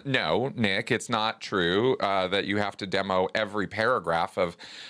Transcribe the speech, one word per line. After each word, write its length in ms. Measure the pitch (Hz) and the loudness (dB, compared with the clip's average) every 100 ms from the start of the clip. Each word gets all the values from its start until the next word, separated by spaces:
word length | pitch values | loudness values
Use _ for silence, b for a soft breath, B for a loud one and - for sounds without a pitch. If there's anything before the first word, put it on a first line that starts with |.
no, 480 | 139 131 85 90 135 - | -2 0 2 2 0 0
Nick, 360 | 107 95 110 | 0 0 0
it's 180 | 113 - | -2 0
not 300 | 117 110 - | 0 0 -4
true, 560 | - 101 85 95 127 - | -4 0 2 4 2 2
uh, 300 | 101 98 92 | 2 2 2
that 180 | 98 85 | 0 0
you 120 | 104 | 0
have 180 | 101 - | -2 -4
to 80 | 98 | -4
demo 440 | 95 95 92 92 | -2 0 2 2
every 320 | 110 104 104 90 | 0 -2 -2 -4
paragraph 720 | 104 113 123 85 82 92 - | 0 2 2 0 0 0 0
of, 200 | 87 85 B B | -2 -2 B B